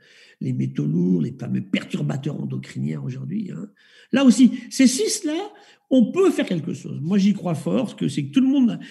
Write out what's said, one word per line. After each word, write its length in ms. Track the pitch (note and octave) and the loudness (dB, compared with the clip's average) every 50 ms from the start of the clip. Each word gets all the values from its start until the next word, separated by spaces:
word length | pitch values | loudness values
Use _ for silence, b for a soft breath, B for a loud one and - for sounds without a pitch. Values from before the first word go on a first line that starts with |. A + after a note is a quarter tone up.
| b b b b b b b _ | b b b b b b b _
Les 140 | - C3 B2+ | -6 -4 -2
métaux 320 | B2+ - C3 - - D2 | -2 -2 -2 -2 -2 -2
lourds, 360 | D2 D#2+ F2 F2+ F2+ F2+ E2+ | 0 0 0 2 2 2 2
les 100 | D2 - | 0 -2
fameux 300 | C#2 - - - B1+ B1+ | -6 -8 -8 -6 -4 -4
perturbateurs 760 | - - - - - - - D#3+ D3 C#3+ C#3 C3+ C3+ D#3 C#3+ - | -4 -2 -4 -4 -4 -4 -6 -4 -4 -4 -4 -4 -6 -6 -8 -6
endocriniens 640 | C#3 C3 C3 C3 C3 - - C3+ C3 D3 D#3 D3+ | -8 -8 -8 -8 -10 -10 -8 -6 -6 -6 -6 -6
aujourd'hui, 500 | C#3 C3+ B2 - C3+ C#3+ F3 G#3+ G#3 - | -8 -8 -10 -10 -8 -8 -6 -6 -8 -8
hein. 180 | - E3 E3+ - b b b b b b b b | -10 -12 -14 -14 b b b b b b b b
Là 120 | - C4 C#4 | 0 4 6
aussi, 280 | B3+ G3+ - C4+ G#3+ B B B B | 6 8 8 6 6 B B B B
ces 180 | - - C4+ A#3+ | 2 4 4 4
six-là, 640 | - - G#4+ G4 - - - D4+ D4+ E4+ G4+ G#4 b b b b b b _ - | 4 2 0 -2 -2 -4 -4 -4 -4 -4 -6 -8 b b b b b b _ 0
on 220 | C4 C4 A3+ - | 2 4 4 4
peut 180 | - E4+ G4 F4+ | 2 2 2 4
faire 160 | - - C#4+ | 2 2 0
quelque 280 | - G3 E3 C3+ - - | -2 -2 -4 -4 -6 -8
chose. 260 | B2+ - - C3 C3 | -8 -10 -10 -10 -8
Moi, 160 | C#3 D#3+ G3+ G3+ | -4 0 2 4
j'y 160 | F#3+ G#3 G3 | 4 4 2
crois 220 | - - F3+ E3 | 2 -2 -4 -4
fort, 400 | - - E3+ F3 A3+ - G3+ - | -4 -2 -2 -2 -2 -2 -4 -4
que 120 | - F3+ D#3+ | -4 -4 -4
c'est 180 | - D3 C#3+ | -2 -4 -6
que 60 | C3+ | -2
tout 100 | - C4+ | 0 2
le 60 | B3+ C4 | 2 2
monde 320 | C4+ C#4+ B3+ A3+ E2+ B B B | 4 4 2 2 0 B B B